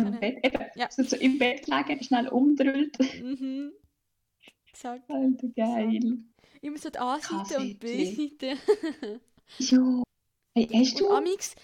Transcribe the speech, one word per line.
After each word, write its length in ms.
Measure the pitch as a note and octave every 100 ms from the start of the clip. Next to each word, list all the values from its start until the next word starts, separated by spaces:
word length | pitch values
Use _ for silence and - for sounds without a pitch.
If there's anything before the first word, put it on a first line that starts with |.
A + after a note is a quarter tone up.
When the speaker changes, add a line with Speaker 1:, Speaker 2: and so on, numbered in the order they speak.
| G#3
Speaker 1:
dem 60 |
Speaker 2:
kann 80 | G#3+
Speaker 1:
Bett. 260 | G#3 C4 B3
Eben, 200 | - - -
Speaker 2:
Ja. 120 | A#3+
Speaker 1:
so, 120 | -
so 120 | B3+ -
im 220 | C4 C4+
Bett 260 | B3 B3 -
gelegen, 380 | C4+ C#4+ D4
schnell 240 | - B3 A#3
umgedreht. 720 | B3 C#4 D4 C#4 C4+ D4 - C4 -
Speaker 2:
Mhm. 480 | B3 C4 C4 C4 C#4+ G4+ _ _ _ _ _ _ _ _ _
Zack. 280 | - B3+ B3 B3+
Speaker 1:
Alter, 380 | C#4+ C4 B3+ B3+ A#3+
geil. 440 | A3+ A#3 A3 A3
Speaker 2:
Zack. 600 | A#3 A#3+ - _ _ _
Immer 160 | D4 D4
so 120 | D#4+
die 100 | -
A-Seite 600 | B3 C#4 - D#4+ D4 D4
und 200 | C4 G3+
Speaker 1:
Kassettchen. 580 | A#3 A#3 F#3 G#3+ D4 -
Speaker 2:
B-Seite. 840 | C4 C4+ - G#4 E4 C#4+ G#3+ A3 _ _ _ -
<laughs> 0 |
Speaker 1:
Ja. 440 | C4 B3+ B3+ B3+ B3 _ _ _ _ -
Hey, 120 | A3+
hast 200 | A3+ C4 -
Speaker 2:
Und 40 |
Speaker 1:
du, 80 | G4+
Speaker 2:
amix 360 | G4+ E4+ G4 -
ist 60 | -